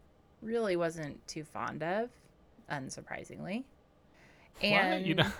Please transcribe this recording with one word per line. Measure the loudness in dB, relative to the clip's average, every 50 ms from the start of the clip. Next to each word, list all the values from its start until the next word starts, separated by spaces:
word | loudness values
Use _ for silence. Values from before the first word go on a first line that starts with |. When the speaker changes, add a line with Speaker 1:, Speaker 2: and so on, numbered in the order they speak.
| -20 -20 -20 -20 -20 _ -20 _
Speaker 1:
really | -8 -4 -2 0 2 2 2
wasn't | 4 2 2 0 -2 -6 -8 -8 -10 -14 -10
too | -10 -10 -10
fond | -8 -6 -6 -4 -4 -4 -4 -2
of, | 0 0 0 0 -2 -6 -14 -20 -20 -20 _ -20 -20 -20 -20 -10 -6
unsurprisingly. | -6 -6 -6 -6 -10 -12 -10 -10 -10 -10 -10 -12 -12 -10 -8 -6 -4 -6 -6 -8 -14 -20 -20 _ _ -20 -20 -20 -20 -20 -20 -20 -20 -20 -20 -20 -6 -2
Speaker 2:
What? | 2
You | 4 6
Speaker 1:
And | 6 6 4 2 2 2 2 4 4
Speaker 2:
know, | 4 4 2